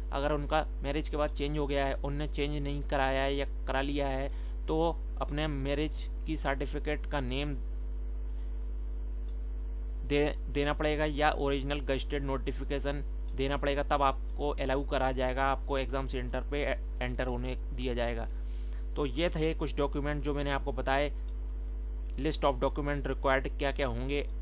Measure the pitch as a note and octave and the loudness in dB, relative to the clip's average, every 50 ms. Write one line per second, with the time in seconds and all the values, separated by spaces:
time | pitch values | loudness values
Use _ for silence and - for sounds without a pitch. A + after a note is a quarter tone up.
0 | - - - C#3 C#3 D3 D#3 D3 C#3+ C#3 D#3 D#3 D3+ - - - - C3+ D3 D#3 | -4 -2 -2 0 2 2 2 2 2 2 2 2 2 2 -2 -2 -2 0 0 0
1 | D3+ - - D3 D3+ D3+ - - C#3+ C#3+ D3+ D3+ D3 C#3 C#3+ C#3 C#3 C#3 C3 - | 0 0 0 0 0 0 0 0 0 0 2 0 0 2 2 2 2 2 0 0
2 | - C#3+ C#3+ D3 D3+ D3 - - C#3+ D3 D3 D3+ C#3+ C#3+ C#3+ C#3+ C#3+ - D3+ C#3+ | -2 -2 -2 0 -2 -2 0 0 0 0 0 0 0 0 -2 -2 -2 0 2 4
3 | C3+ C3+ C3+ C3+ C3+ C3+ C#3 C#3 C#3 C3 - - - - B2+ C3+ C#3 C#3 C#3+ C#3+ | 4 4 4 2 2 2 2 0 0 -2 -2 -4 -2 0 0 2 2 2 2 2
4 | C#3+ C#3 C3+ C3 C#3 C#3 - - - - - - - - D#3 D#3+ E3 E3+ D#3 - | 2 2 0 0 0 -2 -2 -4 -4 -4 -4 -4 -2 0 2 2 4 2 2 0
5 | - - - - C3+ - C#3+ D3 D#3 D#3 D3 C#3 C3+ C#3 C#3+ C#3 D#3 D3+ - - | -2 -4 -2 -2 -2 -2 0 0 0 0 0 0 0 0 2 2 0 0 0 -2
6 | - - - - - - D#3+ D3 - D3 C#3 C3 C#3+ - - D3 - D3+ D3+ D3+ | -2 -2 -2 -2 -2 -2 -2 0 2 2 2 2 0 -2 -2 -2 0 0 -2 -2
7 | - - D3+ D3 C3+ B2 B2+ C3+ D3 D3+ C#3+ A#2 - - - - - - - - | -2 -2 0 0 0 0 0 0 0 0 -2 -2 -4 -4 -4 -4 -4 -4 -4 -4
8 | - - - - - - - - - - - - - - - - - - - - | -4 -4 -4 -4 -4 -4 -4 -4 -4 -4 -4 -4 -4 -4 -4 -4 -4 -4 -4 -4
9 | - - - - - - - - - - - - - - - - - - - - | -4 -4 -4 -4 -4 -4 -4 -4 -4 -4 -4 -4 -4 -4 -4 -4 -4 -4 -4 -4
10 | - B2 C#3+ C#3+ D3 D3 C#3 - - - A#2+ D3 C#3+ D3 D3 - D#3 D3+ D3+ D3 | 0 2 4 4 4 4 2 0 -2 0 0 2 2 2 2 2 4 2 4 4
11 | D3+ D#3 D3 C#3 D3 D3+ - - D3 C#3 C#3 C#3 C3+ C#3 C#3+ D3 D3 - C3+ C3 | 2 2 2 4 4 4 4 4 2 2 2 2 0 0 0 0 2 0 0 0
12 | - - D3 C#3+ C#3 C#3 C3+ C3+ - C#3 C3+ - C#3 - C#3+ C#3 C3+ C#3 C#3+ D3 | 0 0 -2 0 0 0 0 0 0 -2 -2 -2 -2 -2 -2 0 0 0 -2 -2
13 | C#3 - - - - - - - C3+ C#3 C#3+ C#3+ C#3+ C#3+ C#3 C#3+ C#3+ D3 D#3 C#3+ | -2 -4 -4 -4 -4 -4 -2 0 0 2 2 2 2 2 2 2 2 2 4 4
14 | C#3 C3+ C3+ - - - - - C#3+ D3 C#3 - C#3+ C3 C3 C#3 C#3 B2+ C#3+ C3+ | 6 4 4 2 -2 -4 -4 -2 -2 -2 0 0 0 2 2 0 2 0 2 2
15 | C3 C3 C3+ B2 C3 B2+ B2+ C3 C3+ C3+ C3+ B2+ - - C#3+ C3+ C3 A#2+ B2 C3+ | 2 2 2 2 2 2 2 2 2 2 2 2 0 0 0 0 0 0 0 0
16 | C3+ C3 C3+ C3 B2 B2 B2 B2+ B2+ - D3 C#3+ C#3+ B2 C3+ - - - - - | 0 0 -2 -2 -2 -2 -2 -2 -2 0 0 0 0 0 0 -2 -2 -4 -4 -2
17 | B2+ B2 B2 A#2+ C3 B2+ B2 A#2+ B2 B2+ B2+ A#2 - - - C3 B2+ B2+ A#2+ A#2+ | -2 -2 0 0 0 0 0 -2 -2 -2 -2 -4 -4 -4 -4 -2 -2 -2 0 0
18 | A#2+ A#2 A#2+ A2+ A2+ A2 - - - - - - - - - - - - - - | 0 0 0 -2 -2 -4 -4 -4 -4 -4 -4 -4 -4 -4 -4 -4 -4 -4 -2 -2
19 | D3 C#3 A#2+ D3 E3 F3+ - E3 D#3 D#3+ D#3+ D3+ D#3+ C#3+ - - C#3+ C#3 D3 D3 | -2 0 0 0 0 0 2 2 0 0 2 0 -2 -2 0 0 0 0 0 0
20 | C#3 D3 D3 D3 C#3 D3 C#3+ C#3+ C#3+ C#3+ C#3 C3+ B2+ C#3+ B2+ B2+ C3 C#3 C3+ C#3 | 0 0 -2 0 0 0 0 0 0 0 0 0 0 -2 -2 -2 0 2 2 2
21 | D3 D3 - - - - - - - - - - - - - - - - - - | 2 0 -2 -4 -4 -4 -4 -4 -4 -4 -4 -4 -4 -4 -4 -4 -4 -4 -4 -4
22 | - - - - C3 D#3 D3 - - C#3+ C#3 B2 C3+ C#3 - D#3 D3 C#3+ C#3+ C#3+ | -4 -4 -4 -2 0 0 0 4 4 4 4 4 2 2 2 2 0 0 0 0
23 | C#3 C3+ C3+ - - C#3+ C3 C3+ C3 - - - D3 C#3 C3+ - C#3+ B2+ A#2 A#2 | 0 -2 -2 0 4 4 4 4 4 0 -2 0 0 0 2 2 0 0 0 0
24 | B2+ C3+ C#3+ C#3+ - - - - | -2 0 0 0 -2 -2 -4 -4